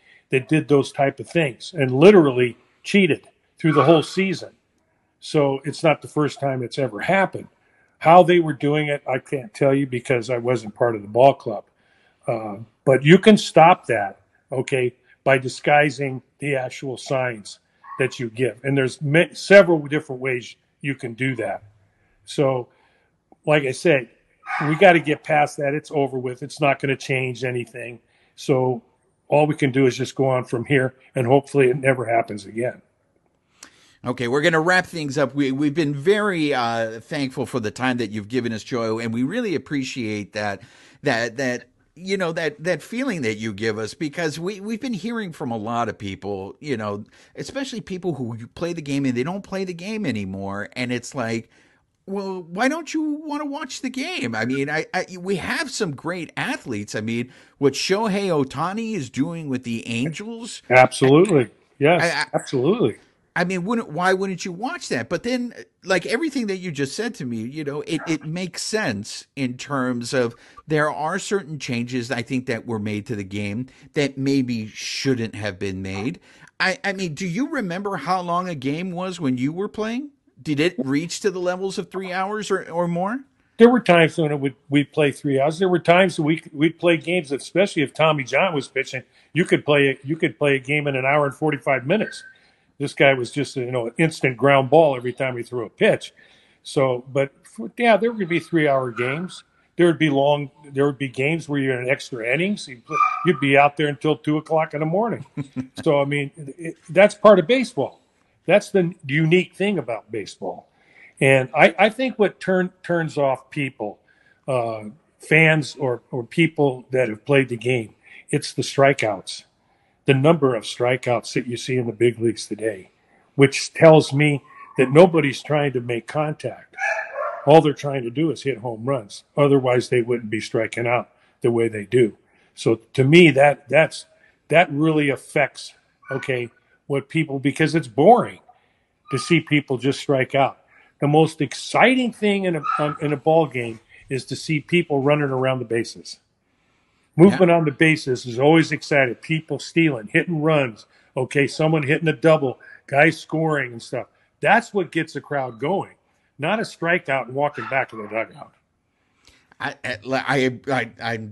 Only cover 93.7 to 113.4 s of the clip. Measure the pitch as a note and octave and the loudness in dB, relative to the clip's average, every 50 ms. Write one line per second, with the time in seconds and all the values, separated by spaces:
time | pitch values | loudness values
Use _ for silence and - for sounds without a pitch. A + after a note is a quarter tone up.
93.7 | B2+ B2 A#2 A#2 - - E3 D#3+ - - - C3+ B2 A2 B2+ C#3 C#3 C3+ C3 B2 | -4 -4 -4 -4 0 0 0 0 0 -2 -2 -2 0 2 4 6 6 6 4 6
94.7 | D3 D#3+ E3 D3 C3 B2 A#2+ B2 B2 - C3+ C3 B2+ A#2+ A#2 - B2 B2 A2 - | 6 6 6 6 2 0 -4 -6 -4 -4 -4 -4 -4 -6 -8 -8 -8 -8 -8 -8
95.7 | - - - G#3 D3 - - - - _ _ _ _ _ _ _ _ _ _ - | -2 0 2 2 2 0 -4 -10 -20 _ _ _ _ _ _ _ _ _ _ -4
96.7 | - D3+ C3+ C3 B2+ B2 - C#3 A#2+ C#3 C#3 C3+ - _ _ - - - A3+ G#3 | 0 0 2 2 0 -4 -6 -4 -2 -2 -2 -2 -6 _ _ -20 -14 -14 -14 -12
97.7 | - - A#3+ A#3 G#3+ F#3 A3 A#3 A#3 G#3+ F#3+ D#3+ F3 D#3+ - - E3+ D#3+ D3+ C#3+ | -4 0 4 4 4 4 2 -2 -2 -4 -4 -2 -2 -2 -2 0 0 2 4 4
98.7 | C3+ C3+ C3 B2 A2 A2 B2 B2+ C#3 D#3+ F#3 F3 - - - _ _ _ _ _ | 2 2 0 -2 -4 -4 -4 -4 -4 -6 -8 -10 -12 -16 -20 _ _ _ _ _
99.7 | _ - F3 F3 D#3+ C3 D#3+ D3+ C#3 C3+ C#3 D3 D3 D3 C#3+ C#3 _ _ - C#3+ | _ 2 2 2 4 2 0 2 2 2 2 2 2 0 -2 -8 _ _ -20 -6
100.7 | C#3 C3+ C#3 D3 C#3 - C#3 B2+ A#2 C3 C3+ D3 E3 E3 - D3 D3 C#3+ C3+ C3+ | -2 0 0 0 0 -4 -8 -6 -4 -4 -2 -2 -2 -4 -6 -6 -4 -2 -2 -2
101.7 | C3 A#2+ B2 B2+ C#3 C#3 - - C3+ A#2 A2 A#2+ C3 D3+ F3+ G3+ G#3 - - - | -2 -2 -2 -2 -4 -4 -4 -8 -10 -8 -4 -2 -2 0 0 -2 -4 -6 -8 -14
102.7 | B2+ - _ - D#3 - - - - - - E3+ F3+ - C#3+ C#3 C#3 C#3 C#3+ C#3+ | -18 -20 _ -6 -2 -2 0 0 -2 0 0 0 0 2 2 4 6 6 6 4
103.7 | - - D3+ D3 C#3 - - D#3 D3 D3+ - D3+ D3+ D#3 D3 - D#3+ D#3 D#3+ D#3+ | 2 0 -2 -2 -2 -2 -2 -2 -2 -2 -2 -4 -4 -4 -4 -2 -2 -2 -2 -2
104.7 | - D3 D#3 D#3+ E3+ G3 A#3 A3+ D#3+ - - - _ C#3+ C#3 - _ C3 C3 - | -4 -4 -4 -2 -2 -2 -2 -2 -4 -8 -10 -12 _ -12 -12 -10 _ -12 -12 -10
105.7 | _ - - E3+ C#3+ C#3+ C#3 C#3+ C#3+ C#3+ C#3 C#3 - - D3 C3+ - - E3 E3+ | _ -4 0 0 2 2 0 0 -2 -4 -4 -6 -10 -14 -16 -16 -16 -14 -14 -14
106.7 | F#4 - _ - D3 F#3 G3+ G3+ - - - G#3+ G#3 F3+ D#3+ D3+ B3 C4+ A#3+ - | -14 -14 _ 0 4 4 4 4 4 6 8 8 8 8 6 4 2 0 0 -2
107.7 | - C#3+ B2 F#2+ - _ _ _ _ _ _ _ _ _ _ - F3+ G3+ - - | -4 -4 -6 -6 -8 _ _ _ _ _ _ _ _ _ _ 2 2 2 2 2
108.7 | - G3 F3+ E3+ F#3 - - C3+ D3 D#3+ D#3+ D#3 F3 F#3 E3 - _ - F#3 G#3 | 0 0 0 0 -4 -8 -6 -4 0 0 2 4 4 2 2 0 _ -4 -4 -2
109.7 | G3+ D#3+ B2 A#2+ A2+ G2+ - G#2 A2 A2 F#2 - - - G2 - - - - _ | -2 -4 -4 -6 -8 -10 -10 _ -10 -10 -10 -10 -14 -12 -12 -10 -10 -12 -16 _
110.7 | _ _ _ _ _ _ - - _ - C#3 C3+ C3+ C3 B2+ B2 - D3+ F3 G3+ | _ _ _ _ _ _ -20 -20 _ 2 4 4 4 4 2 0 4 4 4 4
111.7 | - - G3 A3 G#3+ - C4 B3+ - - G#3 F3+ - _ - F#3 F#3+ F#3 F3+ F#3 | 6 2 2 2 2 -2 -4 -4 0 0 0 0 0 _ -2 0 0 0 0 -2
112.7 | - _ - - F3 E3+ D#3+ D3+ - D3 C#3+ C3+ C3 - | -6 _ -6 -4 -2 -2 -2 -2 -2 -2 0 0 0 -2